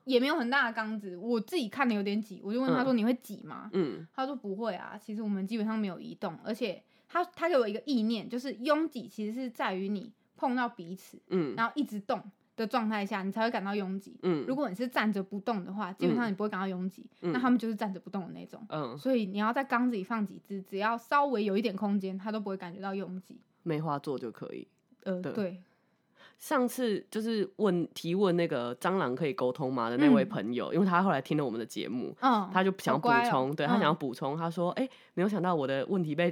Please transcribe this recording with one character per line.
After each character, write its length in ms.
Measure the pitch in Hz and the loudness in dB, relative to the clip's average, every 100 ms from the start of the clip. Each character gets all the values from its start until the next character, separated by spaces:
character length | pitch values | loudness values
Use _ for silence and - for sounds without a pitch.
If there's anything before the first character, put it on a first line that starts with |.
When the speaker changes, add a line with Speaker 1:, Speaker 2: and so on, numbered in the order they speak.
Speaker 1:
也 160 | - 247 | 0 2
没 60 | 269 | 4
有 100 | 320 | 2
很 140 | 240 | 2
大 160 | 277 240 | 2 2
的 60 | |
缸 240 | 226 220 220 | 0 -4 -6
子， 180 | 202 175 | -8 -8
我 240 | 226 233 | -2 0
自 160 | 220 359 | 0 -2
己 100 | 220 | -2
看 200 | 254 254 | 0 2
的 60 | |
有 80 | 208 | 2
点 180 | 196 208 | 2 -2
挤， 220 | 214 180 | -4 -8
我 80 | 196 | -4
就 80 | 233 | 0
问 100 | 262 | 2
他 140 | 254 | 2
说： 80 | 262 | 4
Speaker 2:
嗯。 40 | 247 | 4
Speaker 1:
“你 60 | |
会 100 | 220 | 4
挤 280 | 247 - 208 | 0 -4 -14
吗？” 260 | 151 - 214 | -12 -12 -4
Speaker 2:
嗯。 340 | 190 151 95 165 | 0 0 -2 -8
Speaker 1:
他 140 | - 269 | -6 -4
说 80 | 269 | -4
：“不 200 | 202 196 | -6 -4
会 180 | 226 | -4
啊， 240 | 180 62 208 | -4 -8 -12
其 140 | - | -10
实 80 | 214 | -6
我 60 | 214 | -2
们 180 | 196 190 | -2 -2
基 100 | 233 | -2
本 80 | |
上 140 | 214 220 | 0 0
没 80 | 202 | -2
有 120 | 170 | -4
移 160 | 156 | -10
动， 220 | 165 196 160 | -8 -8 -6
而 80 | - | -6
且 300 | 233 233 165 - _ _ | -4 -4 -4 -12 _ _
他， 160 | 339 | -2
他 240 | 359 - 330 | -2 -2 2
给 80 | 285 | 4
我 100 | 220 | 2
一 60 | |
个 80 | 208 - | 0 0
意 160 | 254 | 2
念， 260 | 220 226 - | 2 0 -4
就 100 | 247 | -6
是 140 | 269 | -6
拥 340 | 214 262 294 320 | -4 2 2 0
挤 200 | 240 190 | -4 -10
其 160 | - | -6
实 80 | 214 | -6
是 160 | 240 254 | -4 -6
在 240 | - 247 | -2 -2
于 160 | 190 196 | -2 -2
你 240 | 202 - - _ - | -4 -6 -18 _ -4
碰 180 | 226 247 | 0 0
到 120 | 240 | -2
彼 260 | 233 170 185 | -4 -12 -14
此， 220 | - - - | -14 -20 -2
Speaker 2:
嗯。 260 | 185 143 101 | 0 0 0
Speaker 1:
然 80 | |
后 80 | 233 294 | 0 0
一 80 | |
直 160 | 254 208 | -4 -4
动 200 | - 214 202 - _ - | -4 -4 -4 -18 _ -6
的 100 | 220 | -2
状 220 | 254 214 | 0 0
态 180 | 214 202 | 0 -2
下， 160 | 202 | -2
你 80 | 190 | -2
才 120 | 220 | 0
会 80 | 226 | 0
感 140 | 240 | 0
到 100 | 190 | -2
拥 240 | 208 190 190 | -4 -4 -6
挤。 180 | - - | -10 -4
Speaker 2:
嗯。 200 | 185 165 196 | 0 0 0
Speaker 1:
如 100 | 262 | -2
果 120 | 262 | -2
你 60 | |
是 140 | 185 247 | -2 -2
站 220 | 285 220 | 0 2
着 120 | 196 | 0
不 160 | 190 202 | -4 -6
动 260 | 196 214 | -4 -4
的 80 | 185 | -4
话， 200 | 196 185 | -6 -6
基 140 | 190 175 | -2 0
本 80 | 240 | 2
上 120 | 233 | 0
你 60 | |
不 80 | 190 | 0
会 60 | 214 | -2
感 120 | 190 | -2
到 60 | 190 | -2
拥 240 | 180 185 | -2 -4
挤。 160 | - - _ | -6 -16 _
Speaker 2:
嗯。 120 | 175 | -2
Speaker 1:
那 60 | 247 | 2
他 100 | 247 | 4
们 80 | 247 | 4
就 120 | 226 | 2
是 60 | 214 | -4
站 180 | 214 | -4
着 60 | 185 | -6
不 100 | - | -8
动 160 | 196 165 | -8 -8
的 60 | |
那 120 | 165 180 | -10 -14
种。 140 | - 214 | -14 -8
Speaker 2:
嗯。 280 | 156 131 139 | -4 -4 -4
Speaker 1:
所 160 | 254 | 2
以 100 | 254 | 2
你 140 | 196 202 | 2 0
要 140 | 214 | 0
在 100 | 262 | 0
缸 260 | 262 240 247 | 2 2 2
子 80 | 220 | 0
里 60 | |
放 240 | 190 226 196 | -2 -2 -2
几 140 | 185 | -6
只， 160 | - 196 | -12 -10
只 180 | 185 190 | -8 -2
要 200 | 214 233 | 0 -2
稍 280 | - 294 285 | 2 4 4
微 180 | 233 | 2
有 120 | 208 196 | 2 2
一 60 | |
点 140 | 220 190 | 2 0
空 220 | 208 202 | 0 0
间， 200 | 190 190 | 0 -6
他 140 | 208 | -6
都 80 | 214 | -6
不 100 | 196 | -4
会 60 | 190 | -6
感 180 | 175 | -8
觉 60 | 190 | -10
到 120 | 196 | -6
拥 280 | 196 175 185 | -6 -6 -8
挤。” 180 | - - _ _ | -12 -20 _ _
Speaker 2:
梅 180 | 175 156 | -2 -2
花 180 | 160 143 | 0 -2
座 200 | 156 127 | -2 -4
就 120 | 123 | -6
可 200 | - - | -8 -10
以。 140 | 64 - _ _ _ | -10 -14 _ _ _
Speaker 1:
呃， 180 | - 180 | -6 -4
Speaker 2:
对。 100 | 180 | -4
Speaker 1:
对。 300 | - 185 180 - _ _ _ _ _ - _ | -4 -4 -6 -16 _ _ _ _ _ -20 _
Speaker 2:
上 300 | - 294 247 | -2 2 2
次 360 | 254 240 196 - | 0 0 0 -2
就 100 | 214 | -4
是 320 | 226 220 190 - | 0 0 0 2
问， 280 | 208 180 160 | 2 2 0
提 200 | - 165 | -4 -2
问 220 | 185 196 175 | 4 4 4
那 100 | 170 | 2
个 280 | 139 120 123 | 0 -2 -2
蟑 200 | 175 190 | 0 2
螂 160 | 135 | 2
可 140 | 131 151 | 0 0
以 80 | |
沟 180 | 127 127 | 0 0
通 200 | 127 131 | 0 -2
吗 180 | 131 113 | 0 0
的 60 | 123 | 4
那 120 | 294 | 6
位 160 | 226 | 6
朋 300 | - 214 104 | 6 -2 -2
友， 180 | 120 78 | -2 0
Speaker 1:
嗯。 20 | |
Speaker 2:
因 60 | 165 | 2
为 60 | 190 | 4
他 160 | 175 | 4
后 80 | 196 | 4
来 100 | 143 | 2
听 160 | - 151 | 2 0
了 80 | |
我 60 | 135 | 0
们 80 | 110 | -2
的 80 | 110 | -4
节 220 | - 73 | -4 -4
目， 280 | 123 78 - | -4 -4 0
Speaker 1:
嗯， 280 | 262 220 185 | 4 4 2
Speaker 2:
他 100 | 185 | 2
就 100 | 190 190 | 4 2
想 160 | - 139 | 2 2
补 100 | 240 | 4
充， 60 | |
Speaker 1:
好 60 | 233 | 4
乖 100 | 240 | 4
哦。 240 | 139 131 151 | 4 2 2
Speaker 2:
对， 100 | 147 | 2
他 60 | |
想 100 | - | 4
要 100 | 151 | 4
补 220 | 160 139 | 4 0
充， 220 | - 139 156 | -4 -4 -2
Speaker 1:
嗯。 20 | |
Speaker 2:
他 100 | 165 | -2
说 220 | 170 175 180 | 0 0 0
：“哎， 100 | 262 - - | -4 -6 -8
没 80 | - | 0
有 60 | 196 | 0
想 140 | 202 | 2
到 100 | 180 | 2
我 140 | 170 135 | 2 2
的 180 | 135 - | 0 0
问 140 | 196 | 0
题 140 | 156 | 0
被 160 | 151 175 | 2 2